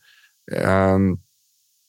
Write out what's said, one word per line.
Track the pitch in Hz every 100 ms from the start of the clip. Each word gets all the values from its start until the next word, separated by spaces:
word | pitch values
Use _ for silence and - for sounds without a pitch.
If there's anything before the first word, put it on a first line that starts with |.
| _ _ _ _ -
Ehm, | 50 - 95 95 95 95 90 - _ _ _ _ _